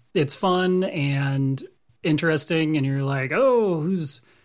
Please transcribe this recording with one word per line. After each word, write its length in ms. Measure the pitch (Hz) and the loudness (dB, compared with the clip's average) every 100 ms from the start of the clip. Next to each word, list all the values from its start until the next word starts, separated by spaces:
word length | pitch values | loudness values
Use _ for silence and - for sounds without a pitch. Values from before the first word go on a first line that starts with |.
| _ | _
it's 220 | 185 139 - | -2 -2 0
fun 480 | 185 180 185 185 | 0 2 2 0
and 800 | 185 160 139 139 139 135 135 135 381 _ _ _ | 0 -2 -2 0 0 0 -2 -4 -8 _ _ _
interesting, 720 | 170 151 165 156 - 160 156 156 | -2 0 2 0 0 0 0 0
and 80 | 135 | 0
you're 180 | 139 | -2
like, 280 | 135 135 131 | -2 -2 -2
"Oh, 460 | 202 269 240 202 165 | 2 4 4 2 0
who's, 400 | 165 185 143 - _ _ | 0 -2 -4 -10 _ _